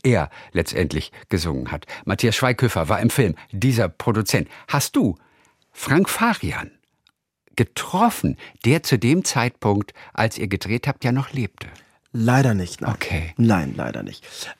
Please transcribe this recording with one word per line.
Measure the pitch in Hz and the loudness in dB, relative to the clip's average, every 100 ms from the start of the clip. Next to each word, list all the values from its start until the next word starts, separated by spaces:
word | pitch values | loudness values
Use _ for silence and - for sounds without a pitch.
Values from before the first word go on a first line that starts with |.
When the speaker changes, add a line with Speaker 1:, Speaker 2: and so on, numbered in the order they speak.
Speaker 1:
er | 131 110 71 - - | 2 2 0 -6 -6
letztendlich | 85 71 - 78 76 - - - | -2 -2 0 -2 -2 -8 -12 -4
gesungen | 92 82 67 62 | -2 -2 -4 -6
hat. | - - - - | -10 -12 -10 -4
Matthias | 95 117 | 0 0
Schweighöfer | - 127 127 120 92 78 | 2 0 2 0 0 0
war | 107 | 2
im | 117 | 2
Film | - 107 - - | 2 0 0 -8
dieser | 101 127 117 95 | -2 2 2 0
Produzent. | - - 110 104 98 76 - - | -2 -2 0 0 -2 -2 -10 -4
Hast | 143 - 285 | -2 0 0
du | 139 - _ _ _ _ _ | 0 -2 _ _ _ _ _
Frank | - - 147 196 | -8 0 2 2
Farian | - 233 214 87 - - _ _ _ _ _ _ _ _ | 0 0 0 -4 -6 -10 _ _ _ _ _ _ _ _
getroffen, | - 117 - - 180 233 - - - - - | -4 -4 -4 -4 0 0 2 -4 -4 -10 -4
der | 113 160 | 2 2
zu | - 113 | 2 2
dem | 113 170 | 4 2
Zeitpunkt, | - 131 120 - 107 101 - - - | 0 0 -2 0 0 0 -2 -10 -10
als | - 110 - | -2 -2 -2
ihr | 98 | -4
gedreht | 95 95 117 - | -4 -2 -4 -4
habt, | - | -2
ja | 123 | 0
noch | 127 135 | 0 -2
lebte? | 135 107 - - - _ _ _ | -4 -6 -8 -20 -20 _ _ _
Speaker 2:
Leider | 117 113 127 135 | -2 4 4 4
nicht, | 101 87 - | 2 -2 -6
nein. | - | -6
Speaker 1:
Okay. | 107 - 85 82 - | -6 -4 -6 -4 2
Speaker 2:
Nein, | 113 95 69 - | 4 4 0 -6
leider | 60 55 | -6 -8
nicht. | 50 - - - - | -10 -14 -18 -16 -16